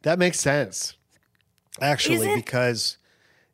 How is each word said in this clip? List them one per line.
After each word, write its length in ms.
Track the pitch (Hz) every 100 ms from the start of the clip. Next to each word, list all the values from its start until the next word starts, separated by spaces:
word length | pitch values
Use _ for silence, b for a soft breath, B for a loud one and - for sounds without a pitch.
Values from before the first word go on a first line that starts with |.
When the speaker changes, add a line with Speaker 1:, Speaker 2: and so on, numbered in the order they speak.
Speaker 1:
That 160 | 143 180
makes 220 | 180 165
sense, 560 | 143 147 110 - - - _ _ _ _ _ _ _ -
actually, 360 | 139 143 - 113
Speaker 2:
Is 60 |
it? 100 | -
Speaker 1:
because, 640 | 415 113 123 123 113 - - b b b b b